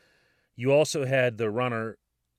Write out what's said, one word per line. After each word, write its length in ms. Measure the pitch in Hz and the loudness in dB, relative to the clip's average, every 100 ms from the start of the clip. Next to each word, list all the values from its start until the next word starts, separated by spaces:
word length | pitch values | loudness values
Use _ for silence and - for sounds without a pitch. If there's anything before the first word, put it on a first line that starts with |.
| _ _ _ _ _ - | _ _ _ _ _ -4
You 160 | 127 | 2
also 340 | 143 151 160 131 | 4 2 -2 0
had 320 | 135 123 110 | 2 2 0
the 120 | 110 | -4
runner 480 | 110 123 113 113 - _ _ _ | -2 -2 -4 -6 -12 _ _ _